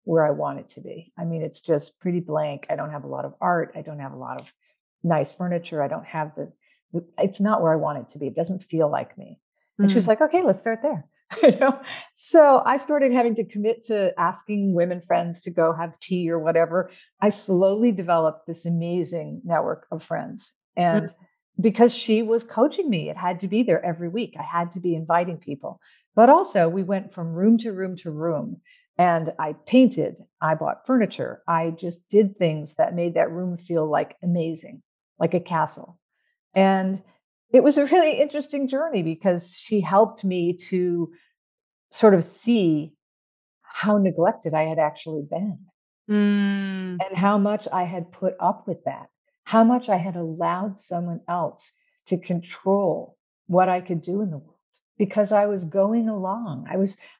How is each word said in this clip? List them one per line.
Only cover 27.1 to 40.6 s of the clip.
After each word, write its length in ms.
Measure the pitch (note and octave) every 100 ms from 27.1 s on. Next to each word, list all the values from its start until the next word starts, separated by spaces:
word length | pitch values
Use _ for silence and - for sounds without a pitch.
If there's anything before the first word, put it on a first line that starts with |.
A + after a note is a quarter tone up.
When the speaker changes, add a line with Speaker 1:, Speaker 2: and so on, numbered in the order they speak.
Speaker 1:
from 200 | - E3
room 260 | E3 G3+ A3+
to 140 | A#3
room 220 | F#3 F#3 F3+
to 120 | E3
room. 500 | D3+ E3+ D3+ - - _ _ _ -
And 340 | F3+ E3 D#3+ -
I 140 | D#3
painted, 640 | D3+ - B3 B3+ - D3+ - - _
I 160 | D#3 D#3
bought 280 | D#3 -
furniture. 600 | - B3+ G3 - A#2+ - -
I 240 | E3 E3
just 380 | E3 F3 F3 -
did 300 | G3+ G3+ -
things 360 | F3 D#3 D3+
that 220 | - E3 F3
made 180 | F3
that 160 | E3 D#3+
room 260 | E3 F3+ F3
feel, 300 | - E3 D#3
like, 280 | C#3+ C#3+ -
amazing, 600 | F3+ F3 E3 D#3+ - - _ _ _ -
like 120 | E3+
a 40 | F#3 F3+
castle. 420 | E3+ D#3 - - _ _ _ _ _ _
And 460 | G3 F#3+ F#3+ F#3+ F#3+ - _ _ _ _
it 120 | C4
was 140 | C4+ C#4+
a 80 | C#4
really 260 | F4 D#4 C4
interesting 480 | D4 D4 C#4+ C#4+ C4
journey 340 | C4+ D#4+ A3+
because 540 | D#3+ D#3+ G3 F3 - -
she 240 | - G#3+
helped 420 | D#3+ G3 G#3+ -
me 300 | F#3+ F3+ E3+ F3